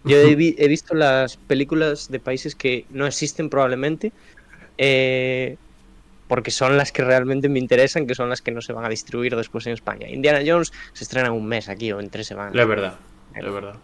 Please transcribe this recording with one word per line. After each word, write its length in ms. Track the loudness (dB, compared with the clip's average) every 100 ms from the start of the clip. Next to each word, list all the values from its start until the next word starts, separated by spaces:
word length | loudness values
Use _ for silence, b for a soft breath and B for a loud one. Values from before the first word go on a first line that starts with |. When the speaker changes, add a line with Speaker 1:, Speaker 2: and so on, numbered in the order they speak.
Speaker 1:
Yo 140 | 4 8
he 100 | 8
Speaker 2:
Ujú. 80 | 8
Speaker 1:
vi-, 200 | 4 4
he 100 | 2
visto 260 | 2 0 2
las 420 | 4 4 0 -4
películas 720 | -2 -2 0 0 0 -2 -6
de 80 | -8
países 360 | -6 -6 -6 -4
que 300 | -2 -2 -6
no 160 | -6 -4
existen 420 | -4 -6 -6 -4
probablemente, 640 | 0 0 0 -2 -4 -6 b b b b b b 0
eh, 800 | 2 4 2 0 -2 -2 -4 -8 -18 -20 -20 -20 -20 -20 -4
porque 240 | -2 -2
son 260 | 0 2 4
las 140 | 2
que 120 | 0
realmente 460 | 4 4 4 0 0
me 100 | 0
interesan, 480 | 2 4 4 2 -4
que 80 | -2
son 140 | -4
las 120 | -4
que 100 | -6
no 100 | -8
se 120 | -8
van 120 | -8 -6
a 40 |
distribuir 460 | -6 -6 -4 -2 -2
después 300 | -4 -8 -8
en 60 |
España. 340 | -8 -8 -8 -10
Indiana 300 | -2 2 2 2
Jones 260 | 0 0 B B
se 100 | -16
estrena 240 | -6 -2 -2
en 60 |
un 120 | -2 -4
mes 200 | -6 -6
aquí 220 | -8 -6
o 80 | -6
en 100 | -8
tres 180 | -12 -12
semanas. 260 | -10 -4 2
Speaker 2:
Es 120 | 2
verdad, 280 | 2 -2 -8 -18 -20 -20 -12
Speaker 1:
Eh. 40 | -10
Speaker 2:
es 80 |
verdad. 220 | -10 -12 -16